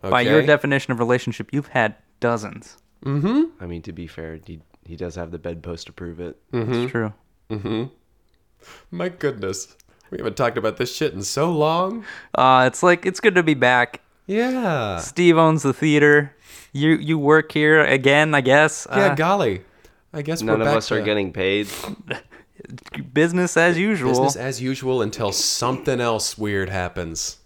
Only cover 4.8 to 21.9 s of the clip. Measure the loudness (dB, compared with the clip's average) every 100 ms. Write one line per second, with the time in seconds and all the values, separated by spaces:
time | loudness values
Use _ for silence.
4.8 | -20 -12 -10 -10 -10 -10 -10 -10 -10 -12
5.8 | -14 -14 -14 -12 -14 -14 _ -6 -4 -2
6.8 | -2 -4 -6 -8 _ _ _ -10 -6 -6
7.8 | -6 _ _ _ _ _ _ _ -20 -20
8.8 | _ -8 -8 -4 -4 -4 -6 -8 -10 _
9.8 | _ _ _ -8 -8 -2 -2 0 -4 -2
10.8 | -6 -4 -4 -4 -8 -2 -2 0 0 0
11.8 | -2 -6 -12 -18 -8 2 6 6 4 2
12.8 | 2 2 0 0 2 2 2 2 4 4
13.8 | 2 -2 _ _ -6 -2 -2 -2 -2 -2
14.8 | -2 -4 -6 2 4 6 6 4 0 0
15.8 | 2 6 8 6 4 _ _ -20 -14 -2
16.8 | 2 2 0 0 4 4 4 0 4 4
17.8 | 4 4 4 4 4 2 4 6 4 0
18.8 | -4 0 2 2 0 2 0 -2 -10 _
19.8 | _ _ _ -12 -8 -6 -2 0 2 0
20.8 | -2 -4 -2 -2 -2 -2 0 0 -2 -8
21.8 | -12